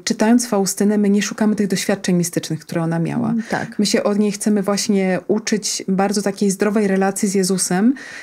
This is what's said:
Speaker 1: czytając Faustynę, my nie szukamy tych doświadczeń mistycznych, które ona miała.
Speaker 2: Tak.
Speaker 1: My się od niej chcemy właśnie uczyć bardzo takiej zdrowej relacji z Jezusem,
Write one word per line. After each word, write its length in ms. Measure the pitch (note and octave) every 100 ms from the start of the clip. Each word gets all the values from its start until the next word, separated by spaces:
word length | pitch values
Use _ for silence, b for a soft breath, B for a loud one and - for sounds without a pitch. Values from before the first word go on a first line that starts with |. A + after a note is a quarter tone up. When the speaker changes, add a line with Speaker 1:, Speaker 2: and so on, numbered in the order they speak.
Speaker 1:
czytając 440 | - A3+ G#3+ A#3+ A#3+
Faustynę, 500 | G3+ F#3+ - G#3 G#3+
my 120 | G3+
nie 120 | G3+
szukamy 340 | G3+ - G#3+ G#3
tych 120 | G3
doświadczeń 480 | F#3+ - G3+ G3 F3
mistycznych, 440 | E3+ D#3+ - D#3
które 220 | - F3
ona 180 | E3 E3
miała. 340 | E3 C#2+ - A#3 -
Speaker 2:
Tak. 300 | F3+ - -
Speaker 1:
My 60 | G3+
się 180 | A3
od 160 | - G3+
niej 120 | G#3
chcemy 320 | G3+ G#3+ G#3
właśnie 560 | F#3+ G3+ - G3 F#3+ F3+ -
uczyć 560 | G#3 - G#3+ - - -
bardzo 340 | F#3+ G3 G3+
takiej 300 | G3+ G3 G3+
zdrowej 360 | F#3+ G#3 G#3+ G3+
relacji 400 | F#3+ F#3+ G3 G#3
z 60 |
Jezusem, 600 | G3 F#3 F#3 - F3+ A3+ C#4+ B B